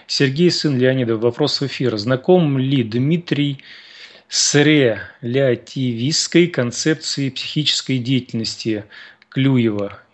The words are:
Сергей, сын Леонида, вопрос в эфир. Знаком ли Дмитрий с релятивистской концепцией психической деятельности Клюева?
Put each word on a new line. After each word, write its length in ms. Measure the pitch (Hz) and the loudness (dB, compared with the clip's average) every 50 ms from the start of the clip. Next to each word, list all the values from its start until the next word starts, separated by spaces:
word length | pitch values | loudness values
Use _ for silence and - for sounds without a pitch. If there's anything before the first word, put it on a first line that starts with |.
| - - | -12 -8
Сергей, 420 | - - 147 135 135 147 175 175 | -2 0 0 0 2 2 2 2
сын 280 | - - - 156 139 123 | 2 2 -2 0 0 2
Леонида, 400 | 123 131 131 131 123 113 117 107 | 2 2 2 0 0 -2 -2 0
вопрос 420 | 113 120 117 - 151 135 - - | 0 -2 0 0 -2 -2 0 -2
в 60 | 143 | -4
эфир. 320 | 131 - - 139 123 110 107 | -6 -4 -2 -2 -2 -2 -2
Знаком 600 | 101 120 131 127 - - 185 185 165 147 139 131 | -2 -2 -2 -2 2 4 4 4 4 2 0 0
ли 260 | 131 135 139 139 117 | 0 0 0 0 0
Дмитрий 800 | 107 104 123 131 143 170 170 170 - 151 143 147 143 139 135 - - - - - - - - - - - - _ _ | 0 0 0 0 2 0 0 -2 -4 -2 -2 0 -2 -2 -6 -12 -20 -20 -20 -20 -20 -20 -20 -20 -20 -20 -20 _ _
с 260 | - - - - - 147 | -2 -2 0 2 4 4
релятивистской 1900 | 147 151 156 151 135 117 107 98 92 - - _ - 120 120 135 139 131 120 120 - - - 139 131 123 120 113 120 139 165 - - - - 170 175 170 | 4 6 6 6 4 2 2 -2 -8 -16 -16 _ -8 -2 0 2 2 2 0 -2 -4 -10 -6 -4 -2 -2 -2 -2 -2 -2 0 -2 -2 2 4 4 4 4
концепцией 840 | 175 - 123 120 117 - - 156 160 151 - - - 143 139 135 | 2 -2 -2 -2 -4 -2 -2 -2 -2 -2 -4 -8 -6 -4 -4 -4
психической 680 | 127 - - - - 151 151 - - - - - 131 131 | -6 -8 -12 -6 -4 -2 -2 0 -2 -2 -2 -2 -4 -2
деятельности 880 | 120 123 135 127 123 - - 117 110 107 - - - 113 110 104 101 - - - - - - _ _ _ | 0 0 0 -2 -2 -2 -6 -6 -6 -6 -8 -6 -4 -4 -4 -4 -6 -12 -20 -20 -20 -20 -20 _ _ _
Клюева? 720 | - 143 131 135 135 127 117 113 104 101 101 101 98 - - _ | -4 0 2 2 4 4 2 2 0 -2 -6 -6 -8 -16 -20 _